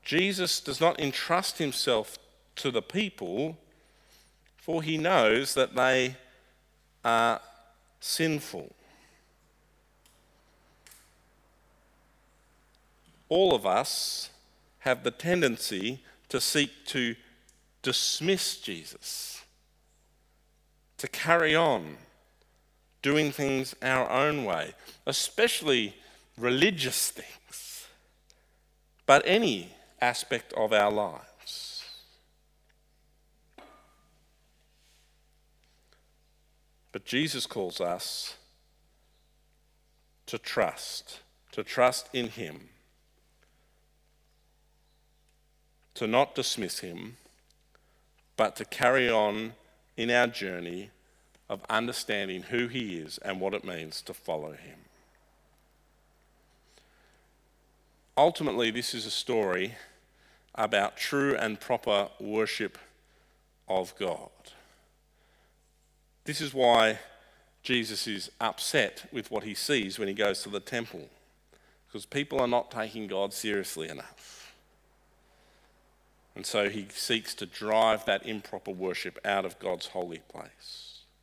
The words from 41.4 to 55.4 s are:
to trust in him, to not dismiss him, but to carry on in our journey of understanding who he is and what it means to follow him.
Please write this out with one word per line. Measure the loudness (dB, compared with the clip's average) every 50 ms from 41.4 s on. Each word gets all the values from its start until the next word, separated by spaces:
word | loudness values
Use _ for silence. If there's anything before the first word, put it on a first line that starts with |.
| _ _
to | -10 -10 -8
trust | -6 2 6 6 6 4 2 -8 -6 -6
in | -4 -4 -4
him, | -6 -8 -10 -10 -10 -14 -18 -20 -20 _ _ _ _ _ _ _ _ _ _ _ _ _ _ _ _ _ _ _ _ _ _ _ _ _ _ _ _ _ _ _ _ _ _ _ _ _ _ _ _ _ _ _ _ _ _ _ _ _ _ _ _ _ _ _ _ _ _ _ _ _ _ _ _
to | -4 -2
not | 2 4 4 4 4 0
dismiss | -4 -2 -2 -2 -4 -4 -6 -6 -8
him, | -10 -10 -12 -12 -12 -14 -16 -18 _ -20 _ _ _ _ _ _ _ _ _ _ _ _ _ _ _ _ _ _ _ _ _
but | 0 0 0 0
to | -4 -10
carry | -10 -4 2 4 4 6 6 4 4
on | 4 4 4 4 2 -2 -6 -8 -12 -16 _ _ _ _ _ _ _
in | -4 0 2
our | 4 4 4
journey | 4 0 -6 -8 -6 -6 -6 -8 -8 -8 -8 -10 -12 _ _ _ _ _ _ _ _ _ _ _ _
of | -10 -8 -4 0
understanding | 0 0 0 0 -4 -6 -4 -2 -2 -2 -2 -4 -6 -8 -8
who | -4 -2 -2 -2
he | -2 -4 -6 -6 -6 -8 -8
is | -10 -10 -14
and | -10 -8 -6 -6 -4
what | -2 -4 -4
it | -4 -6
means | -8 -10 -8 -10 -10 -10 -12 -12
to | -12 -14
follow | -12 -6 -4 -4 -4 -4 -8 -12
him. | -14 -18 -20 -20 -20 -20 _ _ _ _ _ _ _ _ _ _ _